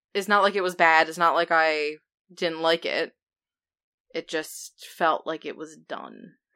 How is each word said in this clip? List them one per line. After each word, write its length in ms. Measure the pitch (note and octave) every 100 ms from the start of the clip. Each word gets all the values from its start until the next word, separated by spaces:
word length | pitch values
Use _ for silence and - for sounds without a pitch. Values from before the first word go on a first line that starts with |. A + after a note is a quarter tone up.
| _
it's 140 | G3+ G3
not 140 | G#3
like 140 | G3
it 80 | G3
was 120 | F3+
bad. 320 | F3 E3 D#3+ D#3+
It's 100 | D#3+
not 160 | E3+
like 160 | D3+ E3+
I 460 | E3 D#3+ D#3 D3+ D3+ _ _ _
didn't 280 | F3+ F3 D#3+
like 220 | E3 E3+
it. 300 | - C#3 D#3+ _ _ _ _ _ _ _ _ _ _
It 140 | D#3+ -
just 600 | D#3 D#3 - - _ - -
felt 300 | E3 - -
like 180 | D#3+
it 100 | D3
was 220 | - D#3 D#3
done. 560 | D#3+ C#3 - - - _ _